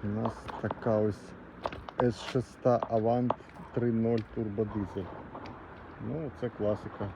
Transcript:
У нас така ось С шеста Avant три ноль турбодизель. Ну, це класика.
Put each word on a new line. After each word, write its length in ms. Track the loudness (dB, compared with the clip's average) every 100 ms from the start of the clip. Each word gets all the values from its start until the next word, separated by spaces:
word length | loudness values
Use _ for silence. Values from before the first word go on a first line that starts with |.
У 40 | 0
нас 260 | 0 -2 -4 -10 -4
така 360 | -4 0 4 6
ось 240 | 4 2 -8 -16 -16 -6 -6 -6 -12 4
С 180 | 4 4
шеста 600 | -2 -2 -2 2 4 6 4
Avant 420 | 4 4 4 4 0 -6 -16 -6
три 180 | 0 2
ноль 280 | 4 4 2 0 -4
турбодизель. 760 | -2 0 0 0 -2 -4 -6 -8 -12 -12 -12 -12 -14 -16 -16 -8 -6
Ну, 240 | -4 -6 -4
це 80 | -6
класика. 600 | 0 2 2 -2 -6 -6